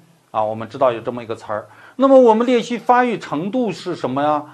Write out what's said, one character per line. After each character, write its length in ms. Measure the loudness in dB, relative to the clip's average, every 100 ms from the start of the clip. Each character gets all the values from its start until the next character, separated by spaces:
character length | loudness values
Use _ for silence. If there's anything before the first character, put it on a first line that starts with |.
| _ _ _
啊。 120 | -6
我 100 | -4
们 140 | -6 -10
知 100 | -2
道 140 | 0
有 80 | 0
这 120 | -6
么 120 | -10
一 40 | -8
个 80 | -12
词 160 | -8
儿。 160 | -10 -10 -20 -16 0
那 120 | 4
么 120 | 6
我 140 | 6
们 140 | 4 2
裂 120 | 0
隙 180 | 0 -6
发 280 | 0 2 2
育 120 | -2
程 320 | -6 -6 -4
度 200 | -4 -4
是 240 | -6 -8 -6
什 140 | -4
么 140 | -2
呀？ 200 | -2 -2 -4